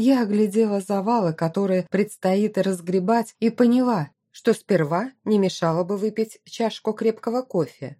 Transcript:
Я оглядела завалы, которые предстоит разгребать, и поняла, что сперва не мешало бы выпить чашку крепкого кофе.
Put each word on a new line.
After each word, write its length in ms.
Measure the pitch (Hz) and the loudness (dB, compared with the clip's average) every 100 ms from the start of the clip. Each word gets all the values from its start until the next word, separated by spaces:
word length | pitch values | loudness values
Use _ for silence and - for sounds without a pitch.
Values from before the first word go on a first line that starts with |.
Я 220 | 233 269 | 2 2
оглядела 580 | 214 208 214 208 214 202 | 2 2 2 2 0 0
завалы, 520 | 190 196 190 240 180 | -2 -2 0 0 0
которые 520 | 160 165 180 196 185 175 | 0 -2 -2 0 0 0
предстоит 680 | 190 214 - 185 190 208 208 | -2 -2 -2 0 2 0 0
разгребать, 800 | 185 185 170 190 185 233 226 - | -2 -2 -2 -2 2 0 -2 -2
и 100 | 226 | -2
поняла, 600 | 226 240 247 247 214 143 _ _ | 2 4 4 2 0 -2 _ _
что 240 | - - | -6 0
сперва 560 | 220 - 185 147 170 254 - | 0 2 0 2 -2 -4 -8
не 140 | - 208 | -2 0
мешало 420 | 190 - 165 165 | 0 0 -2 0
бы 140 | 175 202 | -2 -2
выпить 440 | 214 214 220 - | -4 -4 -6 -8
чашку 480 | _ - 226 - - | _ -4 -4 -4 -6
крепкого 500 | 214 226 220 - 247 | -2 -2 -2 -4 -6
кофе. 540 | 254 185 147 - 127 139 | -4 -4 -4 -6 -16 -16